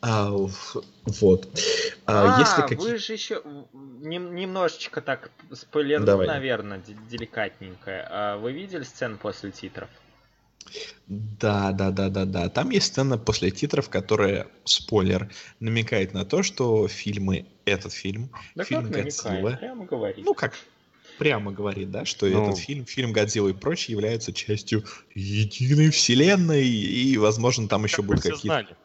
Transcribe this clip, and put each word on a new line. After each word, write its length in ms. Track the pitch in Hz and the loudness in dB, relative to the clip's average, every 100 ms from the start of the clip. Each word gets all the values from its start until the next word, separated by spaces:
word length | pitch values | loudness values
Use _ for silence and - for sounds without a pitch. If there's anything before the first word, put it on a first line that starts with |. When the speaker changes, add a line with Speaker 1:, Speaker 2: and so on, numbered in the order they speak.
Speaker 1:
А, 280 | 120 110 101 | 0 0 2
в-, 520 | 101 95 95 - - - _ | 0 -2 -6 -10 -10 -12 _
вот. 440 | - 101 101 92 - - - - - - - | -10 4 6 6 4 -4 0 0 -2 -6 0
А, 300 | 208 202 254 | 6 6 8
Speaker 2:
А, 40 | |
Speaker 1:
если 220 | 233 180 | 6 4
какие- 300 | 147 131 202 | 2 -2 -2
Speaker 2:
вы 60 | 233 | -4
же 140 | 202 | -6
еще 280 | 220 - 214 | -8 -8 -8
в-, 640 | 151 143 120 131 139 123 151 | -8 -18 -18 -20 -20 -16 -10
нем-, 280 | 175 180 | -8 -8
немножечко 680 | 175 190 190 175 - - - | -8 -6 0 -2 -2 -10 -8
так 300 | 147 131 - _ - | -6 -6 -8 _ -20
спойлерну, 540 | 131 - 151 143 147 104 | -20 -6 -2 2 2 4
Speaker 1:
Давай. 200 | 98 92 | 4 4
Speaker 2:
наверное, 520 | - 131 117 104 98 92 | 0 -2 -4 -4 -12 -14
де-, 100 | 104 110 | -18 -14
деликатненько. 960 | 117 117 - 104 - 95 90 - 95 - | -12 -8 -4 -6 -6 -18 -16 -10 -10 -8
А, 260 | 95 104 101 | -4 -4 -4
вы 140 | 113 | -6
видели 300 | 139 196 180 | -8 -10 -10
сцену 320 | 127 - 127 104 | -10 -8 -8 -6
после 340 | 107 98 101 | -10 -8 -10
титров? 380 | - 95 - - - _ _ _ _ _ _ - - - - _ | -12 -14 -12 -16 -18 _ _ _ _ _ _ -20 -16 -16 -18 _
Speaker 1:
Да, 640 | 101 107 104 110 101 98 | -10 -10 -2 0 2 0
да, 180 | 98 98 | 0 0
да, 180 | 95 95 | 0 0
да, 160 | 98 | 0
да. 240 | 95 95 87 | -2 -2 -2
Там 220 | - 156 | -2 0
есть 160 | 220 - | 0 0
сцена 300 | - 135 123 | 0 0 0
после 320 | - 107 90 | -2 0 0
титров, 380 | 95 143 143 - | -2 2 2 2
которая, 580 | 95 92 107 98 98 - _ | -2 2 4 4 2 -4 _
спойлер, 680 | - - - 107 92 92 - - - - | -2 -2 2 2 4 2 -2 -12 -20 -8
намекает 520 | 113 113 113 113 95 | -2 0 0 0 0
на 100 | 95 | -2
то, 180 | 95 156 | -2 0
что 460 | 196 - 123 110 98 | 0 0 2 2 2
фильмы, 580 | 98 - 101 98 92 - _ | -2 -6 -2 0 -2 -4 _
этот 280 | - 98 - | -2 -2 -2
фильм, 380 | - 95 101 127 - - | -10 -8 -8 -10 -12 -18
Speaker 2:
Да 100 | - | -10
Speaker 1:
фильм 180 | 190 - | -4 -2
Speaker 2:
как 80 | 113 | -2
намекает? 240 | - - - | -4 -4 -6
Speaker 1:
«Годзилла». 320 | - 92 101 127 | -4 -2 -2 -2
Speaker 2:
Прямо 260 | - 254 185 | -8 -12 -8
говорит. 380 | 127 165 - | -4 -4 -4
Speaker 1:
Ну 100 | 330 | -2
как, 200 | 403 - - - _ _ _ _ - | -2 -2 -6 -20 _ _ _ _ -2
прямо 340 | 147 123 101 | 0 0 -2
говорит, 380 | 98 101 98 95 | -4 -4 -4 -6
да, 140 | 101 | -6
что 220 | - - 101 | -6 0 2
Speaker 3:
Ну. 160 | 101 | 4
Speaker 1:
этот 140 | 104 95 | 2 0
фильм, 260 | - 143 123 | -4 -8 -8
фильм 260 | - 123 | -4 -2
«Годзилла» 360 | 107 104 113 101 | 2 0 2 0
и 40 | |
прочее 380 | 95 131 170 - 110 | 0 -4 -4 -4 -2
являются 360 | 107 113 - | -2 -2 -6
частью 520 | - - 107 - 110 107 - - | -8 -4 -4 0 -2 -2 -16 -16
единой 760 | - 98 104 107 - 127 147 156 | -10 -4 0 0 0 2 6 6
вселенной, 760 | 147 - 120 160 196 170 151 131 | 6 4 6 6 6 4 4 4
и, 500 | 113 92 120 131 127 | 2 0 0 2 6
возможно, 480 | 107 110 117 120 110 | 4 4 2 2 0
там 160 | 101 | 0
еще 140 | 107 - | 0 -2
Speaker 3:
Как 80 | 101 | 2
Speaker 1:
будут 180 | 107 | 2
Speaker 3:
мы 60 | - | 2
все 60 | 151 | -2
Speaker 1:
какие-то 280 | 107 151 98 | -2 -2 -2
Speaker 3:
знали. 100 | 85 | -14